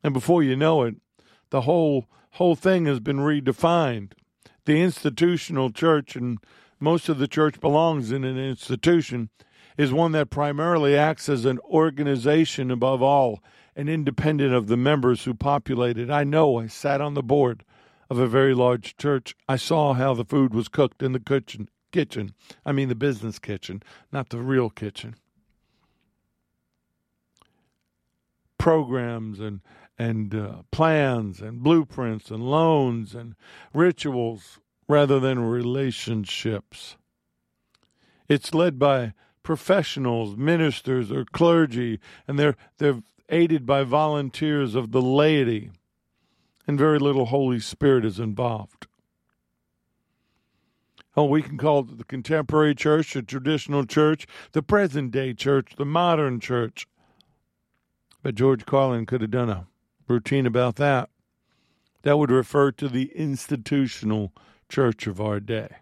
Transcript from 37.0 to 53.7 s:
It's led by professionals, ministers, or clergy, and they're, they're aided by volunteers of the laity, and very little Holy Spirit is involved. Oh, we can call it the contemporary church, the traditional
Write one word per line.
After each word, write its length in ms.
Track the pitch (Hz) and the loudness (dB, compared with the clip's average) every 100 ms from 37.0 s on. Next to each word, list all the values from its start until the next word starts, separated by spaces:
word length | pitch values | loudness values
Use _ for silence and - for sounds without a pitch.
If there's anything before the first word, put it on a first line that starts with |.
| _ _ _ _ _ _ _ _ _ _ _ _ _ | _ _ _ _ _ _ _ _ _ _ _ _ _
It's 280 | 147 - 160 | 0 2 2
led 240 | 175 131 | 2 2
by 340 | 143 135 117 - _ _ | 2 2 -2 -10 _ _
professionals, 920 | - 160 - 196 151 - 127 117 107 104 | -6 -6 0 0 0 -4 -2 -2 -4 -4
ministers, 760 | 143 170 156 120 - 127 107 | 0 2 0 -2 -4 -4 -4
or 140 | 135 | -6
clergy, 760 | 117 - 170 170 156 120 120 110 - - - | -8 2 4 4 2 0 -4 -6 -12 -18 -6
and 100 | 143 | 0
they're, 200 | 147 - _ _ | 0 0 _ _
they're 220 | 147 123 - _ - | 0 0 -8 _ -4
aided 360 | 165 170 160 123 | 0 2 0 0
by 160 | 139 | 0
volunteers 920 | 131 147 156 147 139 - 156 147 131 113 | 2 0 0 -2 -4 -4 -2 -2 -2 -4
of 160 | 127 | -2
the 100 | 127 | 0
laity, 680 | 127 135 151 151 120 107 - - _ _ _ _ _ _ _ _ - | 2 4 4 2 0 -2 -8 -20 _ _ _ _ _ _ _ _ -4
and 100 | 143 | 2
very 220 | 156 151 | 4 4
little 280 | 143 135 117 | 2 0 0
Holy 320 | 139 135 120 | 0 0 -2
Spirit 440 | - - 143 131 | -6 0 4 4
is 160 | 110 95 | 2 -4
involved. 680 | 110 104 123 110 104 _ - _ _ _ _ _ _ _ _ _ _ _ _ _ _ _ _ _ _ _ _ _ _ - | -6 -4 -4 -4 -10 _ -20 _ _ _ _ _ _ _ _ _ _ _ _ _ _ _ _ _ _ _ _ _ _ 0
Oh, 80 | |
we 180 | 147 151 | 2 2
can 160 | 147 139 | -2 -4
call 220 | 147 143 | 2 2
it 180 | 120 117 | 0 -14
the 60 | |
contemporary 720 | - 135 117 156 135 151 151 135 | -12 -12 -4 -4 0 2 2 2
church, 380 | 151 151 156 | 2 2 0
the 80 | 139 | -6
traditional 640 | 107 135 131 151 - | -8 -6 -2 -2 -2